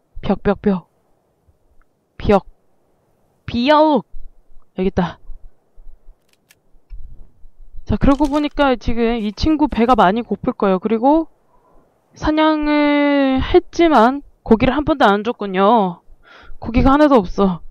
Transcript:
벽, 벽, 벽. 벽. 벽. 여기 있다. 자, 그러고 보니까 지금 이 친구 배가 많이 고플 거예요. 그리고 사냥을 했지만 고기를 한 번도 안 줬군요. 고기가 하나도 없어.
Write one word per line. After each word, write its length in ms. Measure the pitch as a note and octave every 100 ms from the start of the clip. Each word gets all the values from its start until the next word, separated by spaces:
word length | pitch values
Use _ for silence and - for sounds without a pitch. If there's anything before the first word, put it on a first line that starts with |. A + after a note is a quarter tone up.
| _ -
벽, 220 | - F#3+
벽, 200 | G#3 G3
벽. 260 | G#3 F#3+ - _ _ _ _ _ _ _ _ _ _ _ _ -
벽. 300 | - G3 - - _ _ _ _ _ _ _ _ -
벽. 580 | A#3 B3+ D4+ D#4 C#4 - - - - _ - - -
여기 100 | F#3
있다. 300 | - E3+ - - - - - _ - - - - - _ _ _ _ _ - - - - - - _ - - - -
자, 120 | - G#3
그러고 300 | - C4+ D4
보니까 500 | D4 D4 - C#4+ B3+
지금 400 | - A#3 A3+ A#3
이 160 | G#3
친구 340 | G3 D#4 D#4 D4
배가 280 | - A3+
많이 280 | A#3 F#3 A3
고플 300 | A3+ G3+ C4
거예요. 260 | - G3+ F#3
그리고 500 | G#3+ A3+ B3+ D#4 D#4+ _ _ _ _ _ _ _ _
사냥을 1300 | - - D#4 D#4 D#4 D4+ D4+ D4 D4 C#4+ C#4+ C4+ C4
했지만 800 | C4 F4+ - - E4+ C#4+ A3+ C#4 - _
고기를 340 | - A3+ B3+ C4
한 80 |
번도 200 | C#4+ D4
안 200 | A#3+ G3+
줬군요. 760 | G#3+ A#3+ G3+ F#3 G3 A#3 F#3 F3 _ - _ - - -
고기가 340 | - A#3 B3+
하나도 220 | C#4 D4+
없어. 460 | C4+ F3 - G3 E3+ -